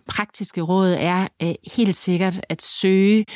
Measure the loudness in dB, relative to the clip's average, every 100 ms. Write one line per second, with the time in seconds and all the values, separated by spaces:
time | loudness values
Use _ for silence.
0 | -4 -6 -6 -8 -8 -6 -2 2 2 2
1 | 0 -2 -4 -4 -6 -6 -6 0 0 0
2 | 0 0 0 -4 -6 -2 -2 0 2 4
3 | 4 4 0